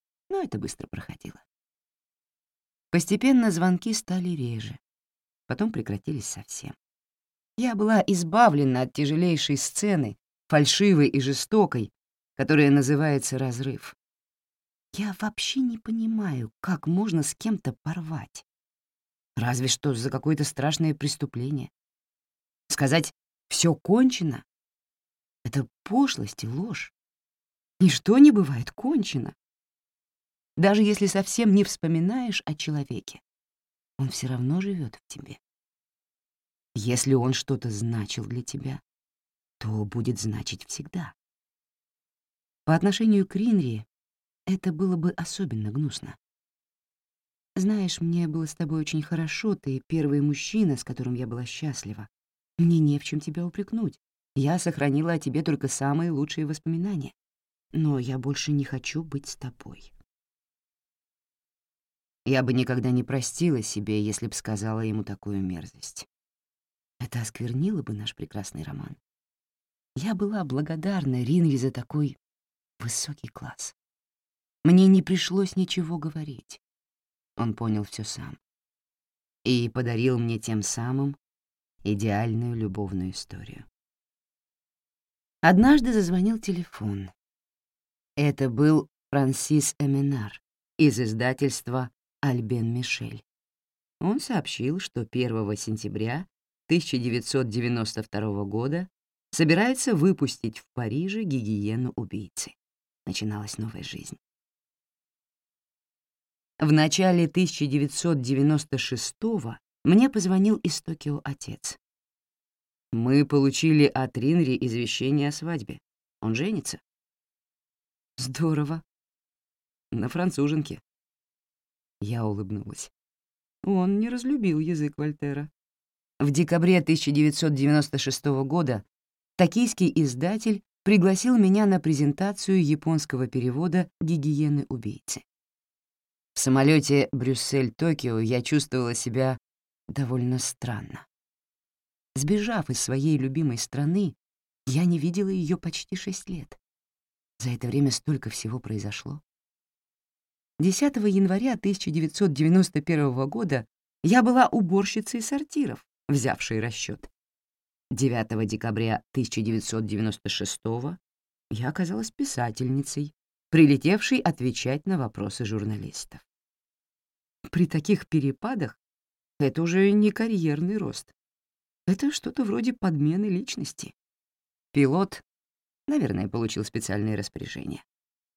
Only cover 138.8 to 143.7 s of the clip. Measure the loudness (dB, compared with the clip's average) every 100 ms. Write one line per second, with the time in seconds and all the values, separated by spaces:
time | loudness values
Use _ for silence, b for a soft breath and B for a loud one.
138.8 | -2 -4 -4 0 0 -2 _ _ _ _
139.8 | -10 -6 -2 -2 0 -2 -4 -6 -6 -6
140.8 | -10 -16 -20 _ _ _ _ _ _ _
141.8 | _ _ _ -4 0 0 0 -2 -2 -4
142.8 | -2 0 2 2 0 0 -2 -2 -4